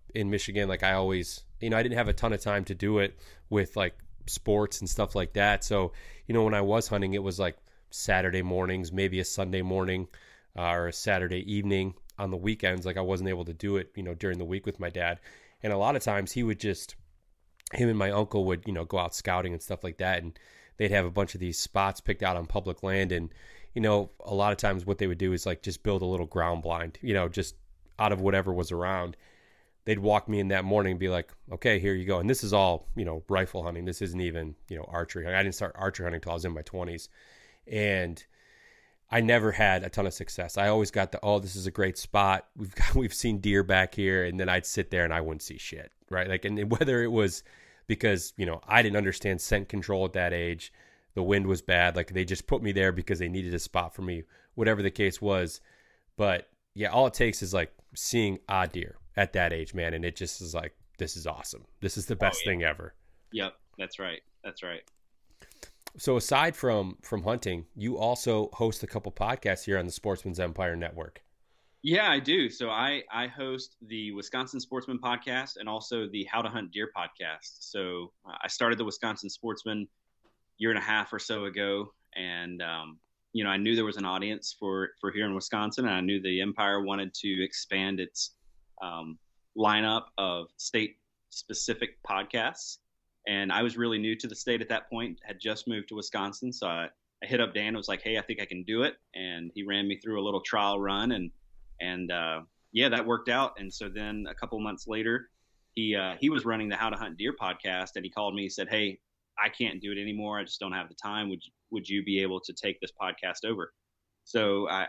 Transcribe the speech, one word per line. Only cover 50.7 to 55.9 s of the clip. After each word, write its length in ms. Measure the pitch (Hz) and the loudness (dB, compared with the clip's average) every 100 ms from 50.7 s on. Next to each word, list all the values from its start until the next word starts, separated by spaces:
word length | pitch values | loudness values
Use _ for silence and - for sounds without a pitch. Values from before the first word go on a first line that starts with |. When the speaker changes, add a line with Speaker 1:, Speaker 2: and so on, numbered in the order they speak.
| - - _ _ | -20 -20 _ _
Speaker 1:
the 80 | - | -2
wind 240 | 90 101 95 | 4 4 4
was 160 | 90 | 2
bad, 320 | - 87 87 | 4 6 6
like, 180 | 87 85 | 4 -2
they 120 | 92 | -2
just 240 | 90 95 - | -2 -2 0
put 120 | 131 | 2
me 120 | 107 | 2
there 180 | 98 95 | 4 4
because 300 | 90 - 87 | 4 0 0
they 80 | 87 | 0
needed 260 | 92 90 | -2 -2
a 60 | 87 | -4
spot 340 | - 90 85 | -2 -2 -2
for 80 | - | -4
me, 220 | 92 85 - - _ - | -6 -6 -8 -20 _ 2
whatever 260 | 110 104 | 4 4
the 80 | 98 | 2
case 320 | - 98 - | 2 2 2
was. 380 | 104 95 87 - - _ _ | 2 2 2 -4 -16 _ _